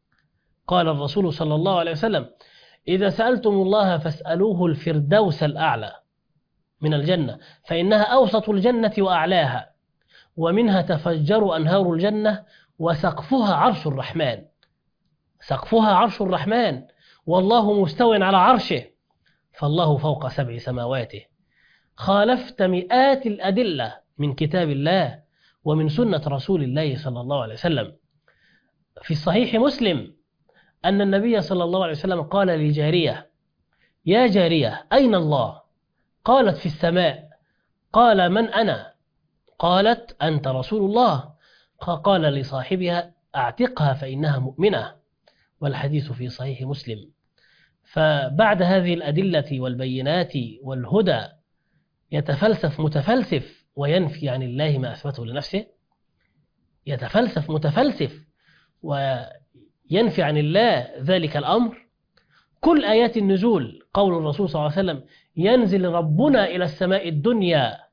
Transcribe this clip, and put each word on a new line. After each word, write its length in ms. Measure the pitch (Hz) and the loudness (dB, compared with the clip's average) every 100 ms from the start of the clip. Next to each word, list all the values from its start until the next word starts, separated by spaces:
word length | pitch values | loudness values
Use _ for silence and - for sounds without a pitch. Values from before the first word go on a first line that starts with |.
| _ _ _ _ _ _ - | _ _ _ _ _ _ -2
قال 200 | 180 165 | 0 2
الرسول 460 | 147 143 196 190 | 0 -2 -2 -2
صلى 220 | 147 156 151 | -2 -2 0
الله 240 | 180 185 | 0 0
عليه 120 | 170 | -2
وسلم: 380 | 156 226 185 117 _ _ - - _ - | -2 -2 -2 -4 _ _ -20 -20 _ -2
"إذا 220 | 185 202 | 0 0
سألتم 400 | 196 226 254 233 | 0 0 2 2
الله 480 | 202 190 214 196 170 | 2 2 2 2 0
فاسألوه 680 | 156 147 - 170 208 180 175 | -2 -6 -4 0 0 2 0
الفردوس 800 | 151 - 156 143 202 208 147 | 0 -2 -2 2 4 2 0
الأعلى 520 | 151 139 156 120 104 - _ _ _ _ _ _ _ - | -2 0 -2 -2 -4 -14 _ _ _ _ _ _ _ -6
من 120 | 151 | -2
الجنة، 460 | 151 147 180 135 - - _ | 0 0 -2 -2 -6 -18 _
فإنها 400 | - 170 180 214 | -6 -2 2 2
أوسط 460 | 208 254 240 220 214 | 4 4 4 2 0
الجنة 440 | 202 202 240 220 214 | 0 2 2 0 0
وأعلاها، 760 | 190 175 160 185 143 123 - _ _ _ _ _ _ - | 0 2 2 2 2 -2 -8 _ _ _ _ _ _ -4
ومنها 440 | 165 190 233 190 | 0 2 4 2
تفجر 720 | 170 165 175 160 147 214 202 160 | 2 -2 -2 0 2 2 2 0
أنهار 380 | 156 190 185 | 2 2 2
الجنة، 520 | 165 196 214 214 202 - _ _ - | 0 0 0 0 -2 -6 _ _ -6
وسقفها 760 | 165 160 185 151 - 262 214 160 | -2 0 -2 -4 -2 0 2 2
عرش 320 | 202 196 156 | 2 2 -4
الرحمن". 540 | 135 127 165 147 113 - _ _ _ _ _ _ _ _ _ | -6 -6 -4 -4 -4 -10 _ _ _ _ _ _ _ _ _
سقفها 540 | - 135 - 226 214 | -8 -6 0 2 4
عرش 280 | 185 226 - | 4 2 0
الرحمن، 600 | 196 180 151 226 226 131 - _ _ _ - | -2 -2 0 0 0 -2 -10 _ _ _ -2
والله 560 | 175 190 233 208 208 | 2 4 4 4 2
مستوٍ 320 | 180 151 240 | 0 2 2
على 240 | 214 190 196 | 4 4 4
عرشه، 460 | 190 254 - 151 - _ _ _ _ _ _ | 6 4 2 -4 -6 _ _ _ _ _ _
فالله 460 | - 147 156 165 143 | -6 -2 2 2 2
فوق 300 | 151 143 131 | 0 -4 -6
سبع 300 | - 127 117 | -6 -6 -6
سماواته. 640 | 117 123 120 131 113 - - _ _ _ _ _ _ - | -8 -6 -4 -4 -6 -12 -20 _ _ _ _ _ _ -8
خالفت 640 | - 202 214 247 247 - | 0 2 2 0 -4 -2
مئات 640 | 190 180 180 247 269 262 247 | 0 0 0 4 4 2 -2
الأدلة 720 | 208 185 196 233 151 113 - _ - | -4 -2 0 0 -2 -6 -10 _ -6
من 180 | 143 131 | -4 -2
كتاب 340 | 151 185 165 | -2 -2 -2
الله 540 | 139 147 190 151 - _ _ _ _ | -2 0 0 0 -6 _ _ _ _
ومن 260 | - 156 156 | -2 0 0
سنة 320 | 151 240 165 147 | 0 0 0 -2
رسول 360 | 139 127 190 | -6 -2 -2
الله 340 | 135 135 156 127 | 0 -2 -2 -4
صلى 240 | 135 120 | -6 -8
الله 200 | 123 143 | -6 -4
عليه 120 | 113 | -6
وسلم. 420 | 110 175 147 104 - _ _ _ _ _ _ _ _ _ - | -4 -2 -2 -4 -10 _ _ _ _ _ _ _ _ _ -16
في 100 | - | -6
الصحيح 440 | 156 - 180 247 220 | -4 0 0 2 2
مسلم 580 | 269 277 220 156 101 - _ _ _ _ _ _ 175 | 0 0 0 -2 -4 -16 _ _ _ _ _ _ 0
أن 160 | 196 | 2
النبي 400 | 202 196 226 226 | 2 2 2 0
صلى 220 | - 190 | 0 -2
الله 200 | 170 185 | -2 -2
عليه 80 | 180 | -2
وسلم 300 | 151 190 180 | -4 -4 -4
قال 260 | 156 196 190 | -2 0 0
لجارية: 800 | 165 151 147 151 175 151 110 - _ _ _ _ _ _ _ - | 2 0 0 2 2 0 -4 -10 _ _ _ _ _ _ _ 0
"يا 220 | 202 247 | 4 4
جارية، 600 | 196 170 165 120 - - | 4 2 2 0 -4 0
أين 220 | 226 269 196 | 4 4 4
الله؟" 460 | 156 147 110 - _ _ _ _ _ _ - | 2 0 -2 -6 _ _ _ _ _ _ 2
قالت: 320 | 262 226 - | 4 4 0
"في 80 | 175 | -4
السماء". 640 | 147 170 175 170 131 - _ _ _ _ _ _ | -2 0 2 0 -2 -14 _ _ _ _ _ _
قال: 360 | - 240 208 175 | 4 6 6 4
"من 160 | 196 226 | 2 0
أنا؟" 480 | 196 214 117 - _ _ _ _ _ _ - | 0 0 -2 -8 _ _ _ _ _ _ -4
قالت: 560 | 170 180 208 233 - - | 2 4 4 0 -4 -6
"أنت 260 | 156 151 135 | -2 -2 -2
رسول 420 | 131 127 214 196 | -4 -4 -2 0
الله". 440 | 214 247 147 - - _ _ _ - | 2 2 2 -4 -18 _ _ _ -14
ق-، 100 | - | -6
قال 320 | 165 160 190 | -2 2 2
لصاحبها: 920 | 156 139 131 135 127 185 180 175 170 _ _ 139 | 2 -2 -4 -8 -4 -4 -2 -4 -6 _ _ -4
"أعتقها 580 | 123 - 247 247 151 | -4 -2 -2 0 0
فإنها 460 | 131 135 135 156 139 | 0 -4 -4 -2 -2
مؤمنة". 640 | 131 - 196 156 107 - _ _ _ _ _ - | -4 -2 0 0 -6 -14 _ _ _ _ _ -8
والحديث 500 | 147 139 143 151 - | -6 -4 -2 -2 -4
في 180 | 120 123 | -8 -10
صحيح 320 | - 131 131 | -10 -10 -8
مسلم. 500 | 131 139 - 107 - _ _ _ _ _ _ _ | -8 -10 -10 -14 -14 _ _ _ _ _ _ _
فبعد 800 | _ - 156 147 131 143 220 202 | _ 0 2 2 -2 2 2 2
هذه 320 | 175 190 180 | 2 2 0
الأدلة 640 | 170 151 147 190 160 139 135 | -2 -2 -2 0 0 -2 -4
والبينات 720 | 127 123 131 127 131 170 175 143 117 - | -6 -6 -6 -4 -2 -2 -2 -6 -8 -10
والهدى 600 | 135 131 120 185 190 123 101 _ _ _ _ _ _ _ - | -10 -8 -2 0 2 0 -4 _ _ _ _ _ _ _ -8
يتفلسف 680 | 147 147 151 208 180 160 - | -6 -2 0 0 0 -2 -2
متفلسف 880 | 156 151 135 247 226 147 - - _ - | -2 -2 0 0 0 -4 -6 -16 _ -6
وينفي 540 | 143 175 175 - 143 | -2 0 -2 -4 -6
عن 140 | 127 | -6
الله 340 | 127 123 156 139 | -6 -4 -2 -2
ما 160 | 127 | -4
أثبته 320 | 110 143 135 113 | -8 -10 -10 -10
لنفسه، 400 | 127 139 190 220 _ _ _ _ _ _ _ _ _ _ _ - | -10 -6 -8 -8 _ _ _ _ _ _ _ _ _ _ _ -8
يتفلسف 600 | 135 127 202 240 160 151 | -8 -2 0 0 -2 -4
متفلسف 800 | 156 151 156 285 - 143 - _ _ _ _ _ _ | -2 -2 0 0 0 -6 -8 _ _ _ _ _ _
وينفي 1400 | 165 139 139 127 131 - _ _ _ _ - 175 233 170 | -8 -4 -4 -4 -8 -18 _ _ _ _ -4 0 0 0
عن 140 | 151 151 | 0 0
الله 540 | 147 180 233 165 123 - | 0 2 2 2 -2 -8
ذلك 380 | 135 185 156 147 | -2 0 0 -4
الأمر. 500 | 135 196 233 - _ _ _ _ _ _ _ _ | 0 0 0 -4 _ _ _ _ _ _ _ _
كل 240 | 311 330 208 | 2 4 4
آيات 320 | 220 240 226 | 4 2 2
النزول، 680 | 202 196 220 202 117 - _ | 2 2 2 0 -2 -10 _
قول 240 | - 202 170 | 0 0 0
الرسول 320 | 156 143 190 | -2 -2 -2
صلى 100 | 160 | -2
الله 120 | 151 | -4
عليه 180 | 156 190 | -2 -2
وسلم: 140 | 143 - _ _ - | -4 -10 _ _ -2
"ينزل 500 | 185 254 220 196 180 | 2 4 4 0 0
ربنا 600 | 170 160 151 285 262 190 | 0 0 2 4 4 2
إلى 180 | 180 | -2
السماء 460 | 175 - 185 190 170 | -4 -4 -2 -2 -2
الدنيا 680 | 151 143 240 185 160 120 87 - | -2 0 0 2 2 0 -4 -16